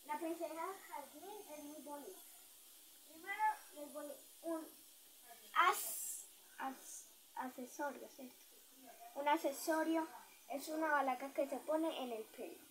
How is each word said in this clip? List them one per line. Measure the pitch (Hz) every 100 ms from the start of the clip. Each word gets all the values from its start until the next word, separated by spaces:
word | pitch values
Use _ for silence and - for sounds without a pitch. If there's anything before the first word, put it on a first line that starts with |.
La | 285 294
princesa | 320 339 320 320 349 392 -
Jazmín | 302 269 294 359 415 330
es | 302
muy | 285 311
bonita. | 262 294 233 - - - - - - - - - -
Primero | 320 370 415 427 - - 294
les | 294
voy | 277 294 262 - -
un | 330 320 311 - - - - - - 233 214
as-, | - 349 415 - - - - - - - -
as-, | 269 262 - - - - - -
accesorio, | 262 254 247 - 294 240 233
¿cierto? | - 254 - - - - - 262 - - 277
Un | 285
accesorio | 302 311 269 - 320 320 320 320 - - - -
es | 269 311
una | 311 320
balaca | 285 269 247 269
que | - 277
se | 262
pone | - 311 320 -
en | 254
el | 226 226
pelo. | - 208 - -